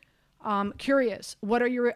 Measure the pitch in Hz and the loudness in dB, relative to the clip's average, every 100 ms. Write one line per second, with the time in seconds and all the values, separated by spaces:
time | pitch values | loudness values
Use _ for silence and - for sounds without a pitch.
0 | _ _ _ _ 220 202 202 - - 277 | _ _ _ _ -2 -2 -2 -4 2 2
1 | 240 190 - - 202 240 247 247 240 | 2 -2 -10 -10 -2 0 2 0 0